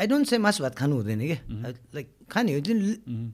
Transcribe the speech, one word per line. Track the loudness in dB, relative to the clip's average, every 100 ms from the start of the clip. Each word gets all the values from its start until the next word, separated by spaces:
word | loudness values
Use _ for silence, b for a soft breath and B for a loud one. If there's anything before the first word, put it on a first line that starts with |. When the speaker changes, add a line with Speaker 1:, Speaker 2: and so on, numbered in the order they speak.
Speaker 1:
I | 2
don't | 2 4
say | 4
मासु | 4 2
भात | 0 0
खानु | 0 2
हुँदैन | 0 -2
के। | -2 -4
Speaker 2:
Mm-hmm। | -6 -8 -8
Speaker 1:
I, | -12 -14
like, | -14 -14 _ -6
खाने | 0 2
हो | 2
जुन | 0 0
लि-, | 0 -2
Speaker 2:
Mm-hmm। | -6 -6 -6